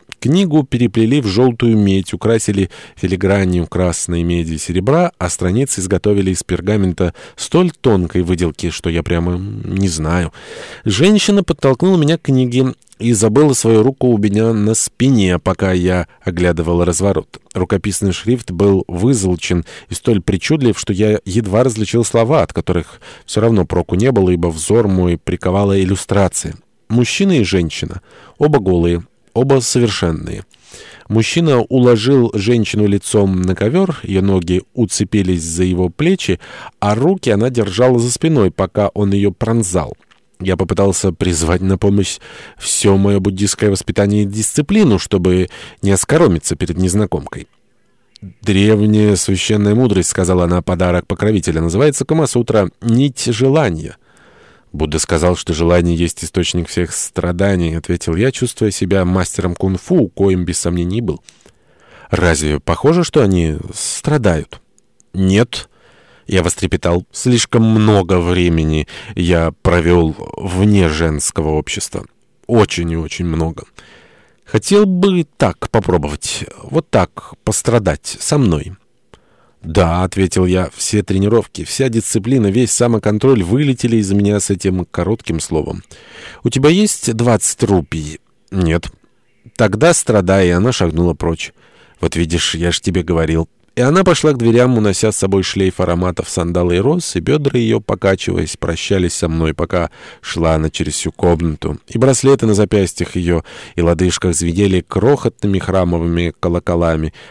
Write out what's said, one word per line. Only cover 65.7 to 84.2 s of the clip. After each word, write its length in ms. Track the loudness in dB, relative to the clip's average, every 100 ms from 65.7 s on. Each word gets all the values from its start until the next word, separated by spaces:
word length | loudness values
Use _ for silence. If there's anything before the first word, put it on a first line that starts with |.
| _ _ _ _ _ -2
Я 180 | 0
вострепетал. 640 | 0 -2 -2 0 0 0 -2
«Слишком 520 | -4 0 0 2 2
много 560 | 4 4 4 4 2 0
времени 640 | 2 2 2 2 0 -2 -4 -12 -10 -4
я 360 | 0 2 0 -2
провел 540 | 0 2 4 2 2 -4 -12 -12
вне 500 | -6 0 2 4 2
женского 640 | 0 -2 -2 -4 -4 -2
общества. 560 | -2 -4 -8 -10 -12 -14 _ _ _ 0
Очень 440 | 2 2 0 -4
и 60 | -4
очень 280 | -6 -6 -4
много. 400 | -2 -2 -6 -16 -20 -20 -20 _ _ _ _ -6
Хотел 400 | -4 2 4 4
бы 400 | 2 2 2 -2 -2
так 340 | -2 -2 -2
попробовать, 760 | -2 0 0 -2 -8 -8 -10 -12 -16
вот 260 | -6 -4 0
так 440 | 0 0 -4 -20 -10
пострадать 760 | -6 -4 0 0 0 -4 -8 -10
со 180 | -2 0
мной». 360 | 2 0 -4 -14 _ _ _ -20 _ _ _ _
«Да», — 400 | -4 0 2 2
ответил 420 | -2 0 0 2 2
я, — 240 | 0 -2 -6
«все 280 | -4 -2
тренировки, 600 | 0 0 2 2 0 -8
вся 260 | -8 -4 -2
дисциплина, 580 | -2 -2 -2 0 2 2
весь 240 | 2 0
самоконтроль 720 | 0 0 0 0 2 2 2
вылетели 540 | 2 0 0 0 0 0
из 140 | 2
меня 280 | 2